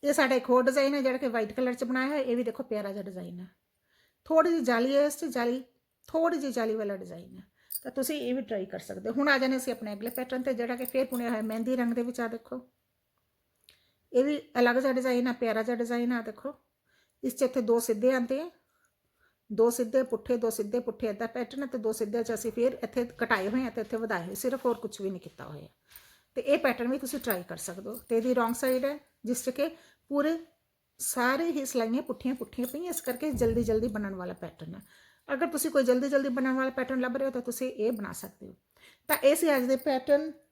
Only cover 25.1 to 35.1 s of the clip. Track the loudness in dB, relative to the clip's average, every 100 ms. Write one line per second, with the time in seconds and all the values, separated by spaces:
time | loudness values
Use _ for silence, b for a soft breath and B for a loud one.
25.1 | -8 -12 -16 -14 -14 -18 _ B B B
26.1 | B B -4 2 4 4 0 -2 -2 -4
27.1 | -6 -2 -4 -4 -10 -10 -10 -12 -12 -2
28.1 | 0 2 2 2 0 0 0 0 -4 _
29.1 | _ -4 -4 -4 -2 -4 -4 B B -4
30.1 | 0 2 0 -6 _ _ _ _ -10 -6
31.1 | 0 0 2 0 -2 -2 -2 0 -2 -2
32.1 | -4 -4 -4 -6 -6 -6 -6 -6 -6 -4
33.1 | -4 -2 2 2 2 2 2 0 -2 -6
34.1 | -6 -8 -8 -12 -12 -14 -14 -16 b b